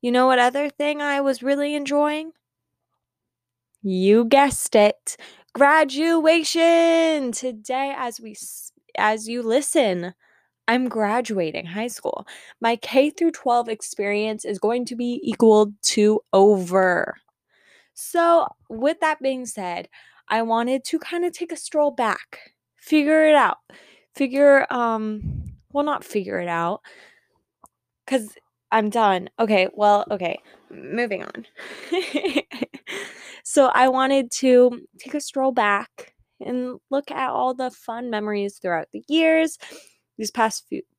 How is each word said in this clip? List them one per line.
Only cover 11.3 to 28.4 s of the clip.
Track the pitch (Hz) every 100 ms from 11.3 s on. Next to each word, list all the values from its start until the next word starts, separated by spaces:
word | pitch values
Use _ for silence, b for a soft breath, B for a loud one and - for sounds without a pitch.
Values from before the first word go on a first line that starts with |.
| 202 165 -
high | 170 185 240
school. | - - - - B B B
My | 233 233
K | - 262 294
through | - 330
twelve | 320 262 240 233
experience | 220 - - 202 208 214 220
is | - 208
going | 214 240
to | 240 233
be | 240 240
equal | - 214 226 214 208 208
to | - - 208 214 _
over. | 196 196 202 175 185 185 175 - - _ _ _ b b b b
So, | - - 339 339 339 - - _
with | 226 269 330
that | 320 302
being | 269 262 247
said, | - 180 175 180 b b b _
I | 220
wanted | 226 226 240 262
to | - 320
kinda | - 349 349
take | - 339
a | 320
stroll | - 311 294
back, | - 226 - - - - _ _ _
figure | - 311 294 311
it | 311
out, | 294 214 - _ b b b b
figure, | - 269 262 285 277 -
um, | 247 233 220 214 214 - - - - _
well, | 277
not | 294 285
figure | - 208 190 190
it | 175
out, | 170 170 202 b b b b b b _ _ _ _ _ _ -
'cause | 262 214 -